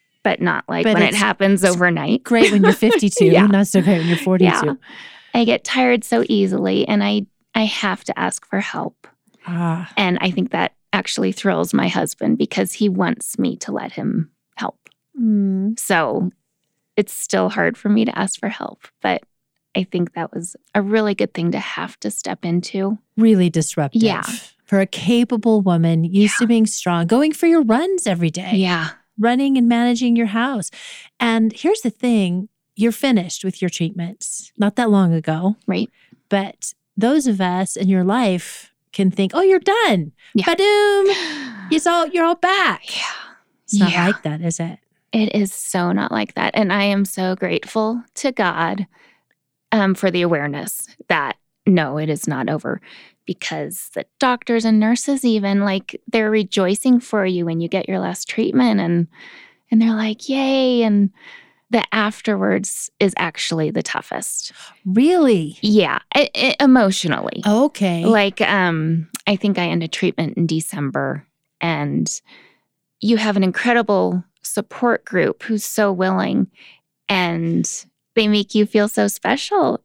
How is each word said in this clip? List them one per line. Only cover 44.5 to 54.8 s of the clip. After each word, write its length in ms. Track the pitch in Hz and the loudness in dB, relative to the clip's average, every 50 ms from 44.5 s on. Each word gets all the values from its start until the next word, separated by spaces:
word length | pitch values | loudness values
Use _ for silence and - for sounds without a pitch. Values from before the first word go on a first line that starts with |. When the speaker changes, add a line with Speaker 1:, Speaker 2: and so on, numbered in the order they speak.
| 165 - | -4 -4
Speaker 2:
it? 200 | 170 165 - - _ _ _ _ _ _ | -6 -10 -10 -14 _ _ _ _ _ _
Speaker 1:
It 220 | - 226 214 208 - | -2 0 0 0 0
is 180 | 214 202 190 | 0 -2 -2
so 400 | - - - - - 185 175 175 | -4 -8 -8 -6 -4 -2 0 0
not 180 | 180 196 208 - | 0 0 -2 -2
like 240 | - - 208 - - | -2 -4 -4 -6 -6
that. 180 | - - - - | -4 -4 -2 0
And 180 | - 214 190 | 0 0 0
I 120 | 185 202 202 | 0 0 0
am 200 | 202 202 196 202 | 0 0 0 -2
so 320 | 196 - - 185 185 185 | -2 -4 -4 -4 -4 -2
grateful 680 | 185 - 180 170 - - - - 220 214 220 226 240 233 _ _ | -4 -4 -4 -4 -4 -6 -4 -4 -2 -2 -2 -4 -6 -8 _ _
to 160 | - - 277 | -6 -4 -4
God, 540 | 254 - 208 180 165 160 165 170 196 196 190 - _ _ _ _ _ _ _ _ _ _ _ _ _ _ _ _ | -2 -2 -2 -2 0 -2 -2 -2 -2 -4 -6 -8 _ _ _ _ _ _ _ _ _ _ _ _ _ _ _ _
um, 220 | - 220 202 190 190 | 0 2 2 2 0
for 160 | - - 190 | 0 0 -2
the 120 | 175 180 | 0 0
awareness 640 | 175 170 165 147 143 147 143 143 - - - - - - _ - - - | 0 0 0 0 -2 -4 -6 -8 -8 -10 -10 -10 -12 -14 _ -10 -4 -2
that, 280 | 180 156 139 131 - - _ _ _ _ _ | -2 0 -2 -4 -8 -10 _ _ _ _ _
no, 320 | - 190 175 156 135 135 151 | 2 4 4 2 0 -2 -4
it 100 | 156 156 | -4 -4
is 180 | 151 143 - | -4 -4 -4
not 220 | - 147 131 131 - | -4 -4 -4 -2 -4
over. 320 | 151 151 - - - - - - - - - - _ _ _ | -4 -4 -4 -6 -8 -8 -10 -16 -20 -20 -20 -20 _ _ _
Because 640 | - 180 - - - 165 156 147 151 175 - - - - | -12 -10 -10 -10 -10 -8 -8 -8 -10 -12 -14 -16 -12 -12
the 100 | - - - _ - | -12 -12 -12 _ -2
doctors 460 | - 254 247 240 - - 240 233 220 | -2 0 0 -2 -2 -2 0 0 2
and 160 | 226 220 214 | 2 4 4